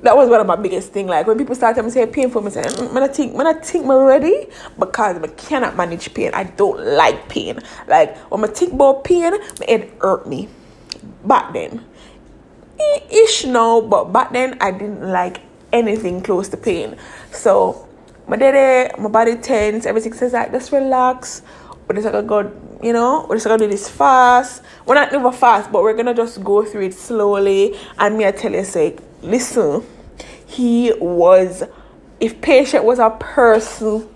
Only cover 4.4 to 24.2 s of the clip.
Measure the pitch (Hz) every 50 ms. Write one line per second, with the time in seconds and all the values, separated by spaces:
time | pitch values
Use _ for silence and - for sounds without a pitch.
4.4 | - - - - - - - - 202 190 - - 214 202 180 175 156 151 - -
5.4 | - - 302 302 240 - - - 180 170 170 170 - - - - - - - -
6.4 | 196 180 - - 196 190 - - 80 110 139 147 160 120 - - - - - -
7.4 | - 87 117 - - - - - - - 143 160 156 - - - - - - -
8.4 | 214 220 - - 349 349 277 269 285 269 269 269 - - 359 349 339 339 359 415
9.4 | - - - - - - 226 220 - - - - - 190 190 - - - - -
10.4 | 196 220 - - - - - - - - - - - - - - - 196 262 -
11.4 | - - 165 101 80 - - 233 - - _ - - - - - _ - - -
12.4 | - _ _ - - _ - - 622 605 587 587 - - - 415 453 440 427 -
13.4 | - 262 254 240 226 226 233 233 226 226 208 - - 175 180 233 262 - - 247
14.4 | 254 262 254 - 202 196 190 190 202 208 208 - 143 190 185 180 180 180 180 -
15.4 | - - - - - - - 240 233 220 202 220 - 180 180 180 185 - 196 185
16.4 | 196 190 - - - 233 185 170 - 110 - - - - - - - - - -
17.4 | - 220 190 196 190 - - - - - - - - - - - - - - 226
18.4 | 262 269 277 277 269 262 262 254 254 - - - 202 208 214 226 233 233 240 233
19.4 | 233 - 262 220 208 214 208 226 233 - 202 220 220 233 226 - 247 247 247 233
20.4 | - - - 262 254 - - 277 269 269 262 254 254 254 262 254 - - - -
21.4 | - - - - - - - - - - 190 196 214 220 - 208 208 - 208 208
22.4 | 202 202 - - - - - - - 233 233 233 233 247 277 - - - - 220
23.4 | 220 214 220 220 220 208 202 196 - - - - 277 277 262 262